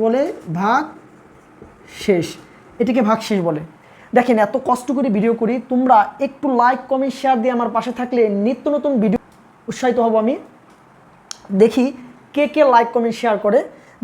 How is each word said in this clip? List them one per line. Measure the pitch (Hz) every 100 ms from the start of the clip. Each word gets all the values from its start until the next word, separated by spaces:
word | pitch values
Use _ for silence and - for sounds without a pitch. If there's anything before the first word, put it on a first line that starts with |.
বলে? | 226 254 320 - 185 165
ভাগশেষ। | 202 262 311 - - - - - - - - - - - - 180 160 - - - - -
এটাকে | 233 247 208
ভাগশেষ | 220 - 202 170
বলে। | 151 160 - - - - 240
দেখেন, | 247 220 208
এত | 247 -
কষ্ট | 247 - 269
করে | 277 202
ভিডিও | 226 226
করি, | 220 247 -
তোমরা | 247 254 220 202 - 269
একটু | - 285 240
লাইক, | 240 254 -
কমেন্ট, | 262 269 -
শেয়ার | 269 247
দিয়ে | 247 240
আমার | 220 226
পাশে | 247 247
থাকলে | 247 247 214 202 214
নিত্য | - 302 294
নতুন | 294 254
ভিডিও | 214 233 - - - _ -
উৎসাহিত | - 254 247 226
হব | 220
আমি। | 220 349 - - _ - _ - - _ - - - 196
দেখি | 220 254 254 - - - - 285
কে | 294
কে | 302 277
লাইক, | 233 233 240
কমেন্ট, | 233 220
শেয়ার | 233 208 208
করে। | 247 - - - -